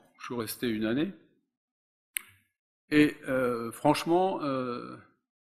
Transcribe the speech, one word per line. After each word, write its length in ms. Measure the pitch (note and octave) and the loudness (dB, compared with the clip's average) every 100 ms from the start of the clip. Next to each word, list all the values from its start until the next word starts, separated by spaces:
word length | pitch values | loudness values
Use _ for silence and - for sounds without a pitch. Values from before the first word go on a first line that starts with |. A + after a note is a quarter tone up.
| _ - | _ -18
Je 60 | - | -8
suis 100 | B2 | -6
resté 320 | G#2+ - B2 | -6 -4 -2
une 180 | A2 A2 | 0 0
année. 280 | B2+ E3+ - _ _ _ _ _ _ _ _ _ - - - _ _ _ _ _ | 0 -2 -6 _ _ _ _ _ _ _ _ _ -10 -10 -14 _ _ _ _ _
Et, 220 | D3+ D3+ - - | 4 4 2 -4
euh, 420 | C3 B2+ A#2 A#2 | 0 0 -2 -6
franchement, 680 | A2+ D3 D3 - F3 F#3 - | 0 2 4 2 2 2 0
euh, 560 | C#3+ C3+ B2+ A#2+ A#2+ B2 - _ _ _ | -4 -4 -4 -8 -10 -16 -20 _ _ _